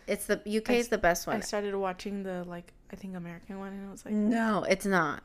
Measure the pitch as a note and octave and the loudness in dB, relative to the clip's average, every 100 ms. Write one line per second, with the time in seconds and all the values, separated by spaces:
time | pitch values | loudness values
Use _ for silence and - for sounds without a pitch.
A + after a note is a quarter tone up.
0 | - G3+ - G3+ G#3 G#3+ A3 A#3+ A#3+ G#3+ | -4 -4 0 -2 2 -2 2 2 2 4
1 | F3+ F3 - C#3+ - G#3 G#3 G3 F#3+ F3+ | 4 4 0 -2 -2 -2 -2 -2 -2 -4
2 | G#3 G3+ F#3+ F3+ F3+ F3 F3 - - F#3+ | -6 -6 -4 -6 -6 -10 -14 -20 -18 -14
3 | F#3+ F#3 E3+ E3+ - G3 G3 G3 G3 G3 | -10 -10 -10 -12 -12 -10 -10 -10 -12 -14
4 | - G#3 G#3 A#3 A3+ G3+ - F#3+ G3+ F#3+ | -2 2 4 4 4 2 2 2 4 4
5 | D#3 C3 | 4 0